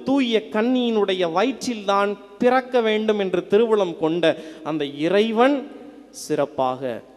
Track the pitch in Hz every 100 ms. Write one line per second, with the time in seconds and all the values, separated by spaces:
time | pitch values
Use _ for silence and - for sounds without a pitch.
0 | - 277 240 220 214 214 240 254 240 220
1 | 196 185 170 170 240 233 - 220 196 196
2 | 202 202 - - 240 254 254 247 220 214
3 | 214 208 190 180 170 202 233 214 180 165
4 | 156 170 160 135 - - 139 156 143 139
5 | 160 202 226 220 262 285 - - - -
6 | - - - 147 143 - 127 127 135 110
7 | -